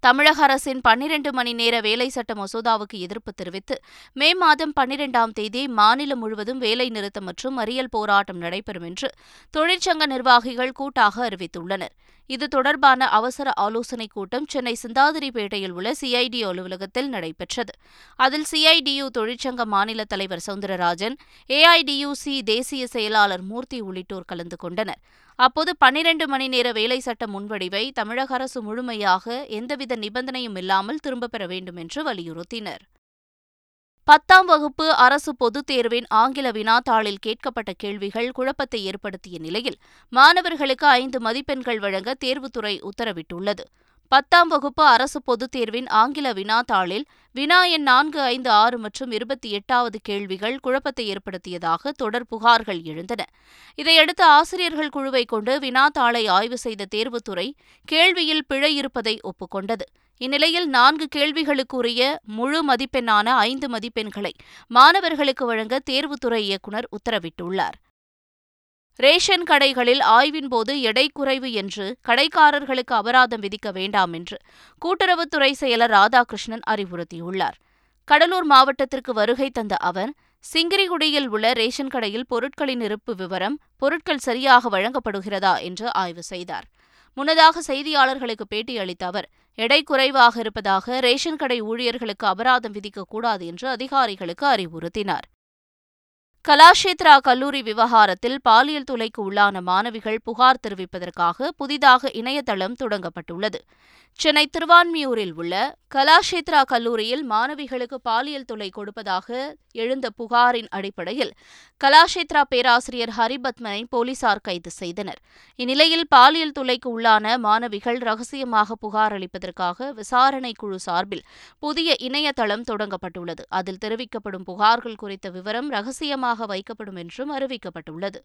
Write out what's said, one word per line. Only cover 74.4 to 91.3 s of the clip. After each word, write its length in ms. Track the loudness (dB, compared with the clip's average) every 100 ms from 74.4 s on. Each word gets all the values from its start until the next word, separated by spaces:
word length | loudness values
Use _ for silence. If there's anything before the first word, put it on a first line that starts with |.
| _ _ -20 _
கூட்டுறவுத்துறை 720 | -4 0 2 2 0 2 2 2
செயலர் 320 | -2 2 4
ராதாகிருஷ்ணன் 720 | 6 6 6 2 -4 -10 -10 -4
அறிவுறுத்தியுள்ளார். 880 | -4 -4 -8 -10 -10 -8 -4 -4 -4 _ _ _ _ 2
கடலூர் 360 | 4 4 2
மாவட்டத்திற்கு 720 | 6 6 6 4 -4 -4 -6
வருகை 360 | -2 0 0 -2
தந்த 260 | -4 -4 -2
அவர், 380 | -2 -2 -6 -8 _ _ -4
சிங்கிரிகுடியில் 760 | 0 0 2 0 0 0 0 -2
உள்ள 260 | 0 0
ரேஷன் 340 | 2 0 -2 -6
கடையில் 380 | -4 -4 -6 -4
பொருட்களின் 540 | -4 -6 -6 -4 -4
இருப்பு 340 | -4 -6 -8 -10
விவரம், 440 | -6 -4 -4 -6 _ _
பொருட்கள் 480 | -2 0 -4 -4 -2
சரியாக 420 | -2 4 4 4
வழங்கப்படுகிறதா 920 | -2 -2 -2 -6 -6 -6 -2 0 0
என்று 320 | -2 -8 -6
ஆய்வு 300 | -4 -4 -8
செய்தார். 420 | -14 -14 -10 -12 -14 _ _ _ _ -8
முன்னதாக 440 | -2 6 6 6 -4
செய்தியாளர்களுக்கு 800 | -6 -2 2 2 0 -6 -8 -8
பேட்டியளித்த 560 | -8 -6 -6 -8 -6 -6
அவர், 240 | -6 -10 _ _ -6
எடை 260 | 0 0
குறைவாக 560 | 2 0 2 6 4 4
இருப்பதாக 600 | -8 -6 -2 -2 -2 -2
ரேஷன் 360 | 0 0 -2